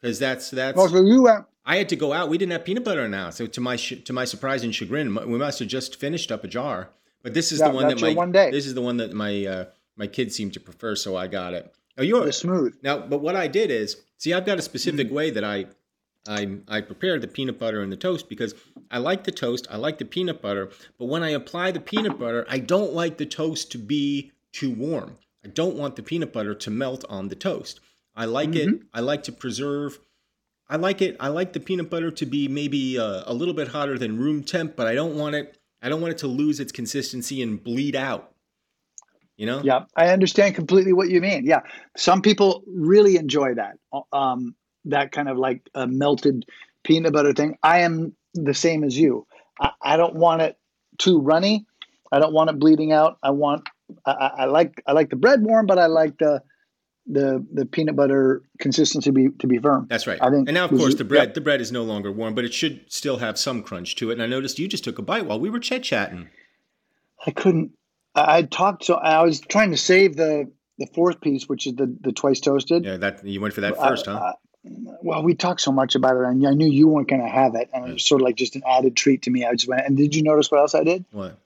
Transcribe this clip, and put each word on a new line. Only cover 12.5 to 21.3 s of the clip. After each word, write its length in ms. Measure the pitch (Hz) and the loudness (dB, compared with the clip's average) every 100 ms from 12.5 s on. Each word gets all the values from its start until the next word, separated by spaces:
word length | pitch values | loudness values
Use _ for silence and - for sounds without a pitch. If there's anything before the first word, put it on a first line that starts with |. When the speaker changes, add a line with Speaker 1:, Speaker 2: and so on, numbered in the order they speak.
| 185 131 - | -2 -2 -4
Speaker 1:
Now, 160 | 139 143 | -6 -6
but 200 | 87 143 | -4 -6
what 140 | 147 | -2
I 140 | 190 165 | -4 -2
did 220 | 147 214 | -2 -2
is, 240 | 120 104 - _ _ | -2 -4 -10 _ _
see, 140 | 156 | -4
I've 140 | 175 190 | -4 -2
got 120 | 190 | -4
a 40 | |
specific 460 | - 180 - 147 120 | -4 -6 -6 -4 -4
Speaker 2:
Mm. 40 | |
Speaker 1:
way 180 | 139 156 | -2 -4
that 120 | 110 | -4
I, 240 | 104 101 95 _ _ _ _ _ - | -4 -6 -8 _ _ _ _ _ -10
I, 280 | 104 101 98 - | -6 -6 -8 -8
I 140 | 107 | -8
prepare 360 | 104 - 185 160 | -8 -6 -4 -2
the 80 | 117 | -4
peanut 320 | - 131 - | -8 -8 -6
butter 220 | 117 107 | -6 -4
and 80 | 98 | -6
the 60 | 95 | -6
toast 320 | 185 180 - | -6 -6 -8
because 260 | 104 117 - _ - _ | -8 -8 -8 _ -20 _
I 80 | 120 | -6
like 260 | 131 190 | -4 -4
the 80 | 190 | -6
toast, 340 | - 123 123 - | -6 -4 -6 -6
I 80 | 107 | -6
like 220 | 135 156 | -6 -6
the 60 | |
peanut 360 | 127 - 180 160 | -10 -6 -6 -6
butter, 300 | 104 101 95 - - _ | -6 -6 -6 -14 -20 _
but 80 | 123 | -6
when 180 | 156 | -4
I 60 | 165 | -4